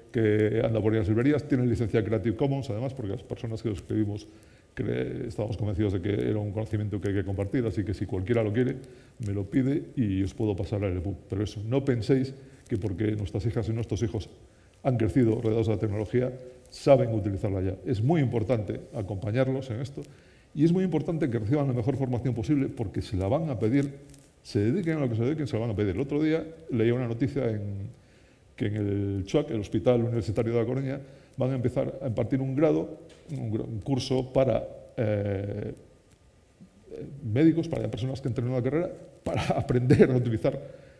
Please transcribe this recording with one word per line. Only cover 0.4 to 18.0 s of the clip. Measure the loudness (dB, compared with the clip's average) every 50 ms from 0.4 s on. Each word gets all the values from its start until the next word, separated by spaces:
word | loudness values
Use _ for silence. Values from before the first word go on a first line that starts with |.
| 4 2 2 2 2
anda | 2 2 2
por | 2 2
ahí | 2 2
en |
las | 2 2
librerías, | 2 4 4 4 2 2 2
tiene | 0 2 2 2
licencia | 2 2 0 0 2 2 0
Creative | 2 2 0 0 0 0 0
Commons, | 0 0 0 0 -2 -4 -4
además, | -4 -4 -4 -6 -6
porque | -6 -6 -6
las | -6 -6
personas | -8 -10 -10 -8 -8 -8 -8 -6
que | -4 -4
lo | -6
escribimos | -6 -6 -4 0 0 0 -2 -2 -8 -10 -14 -20 -20 -20 -20 -20 -20 -20 _ -8
cre-, | -6 -4 -2 -2 -2 -2 -4 -6 -8 -8
estábamos | -8 -4 -4 -4 -2 -2 -2
convencidos | -2 -2 0 0 0 2
de | 0 0
que | 0 0 0 0 0 0
era | 0 0
un | -2 -4
conocimiento | -4 -4 -4 -2 -2 -2 -2 -2 -4 -2
que | -2 0
hay | 0
que | 0 -2
compartir, | -2 -2 -4 -2 -2 0 0 0
así | 0 0 -2 -2
que | -2
si | -2 -4 -4
cualquiera | -4 -4 -4 0 0 2 2
lo | 2 2
quiere, | 2 2 2 0 0 -6 -10 -16 -20 -20 -20 -20 -12 -8 -6
me | -4 -2
lo | -4 -2
pide | 0 0 2 2 2 0 -2 -4 -4 -2
y | 0 0 0 2 0
os | 0 -2
puedo | -2 -2 -2 0 0
pasar | -2 -2 -4 -2 -2 -2
el | -2 -2
ebook. | -2 -4 -6 -6 -8 -8 -6
Pero | -4 -4 -4
eso, | -4 -6 -8 -4
no | 0 0 0 2
penséis | 2 0 0 2 2 2 2 2 -2 -6 -12 -18 -20 -20 -16 -8
que | -6 -4 -4
porque | -2 -4 -2 0 0 0 0
nuestras | -2 -4 -4 -4 -2 -2
hijas | -2 -2 -2 -2 -2
y |
nuestros | -2 -4 -2 -4 -2 -2
hijos | -2 -2 -2 -4 -8 -8 -14 -20 -20 -20 _ -20 -20 -20 _ -4 -2
han | 0 2
crecido | 2 2 2 4 4 4 4 4 2
rodeados | 2 2 2 2 2
de | 2 0
la | 0
tecnología, | 0 -2 -2 -2 -2 0 0 0 0 0 -4 -8 -14 -16 -20 -20 -20 -20
saben | -10 0 6 8 8 8 6 2
utilizarla | 0 0 0 0 -2 -2 -2 -2 0 0
ya. | 0 -2 -2 -4 -2
Es | -2 0 2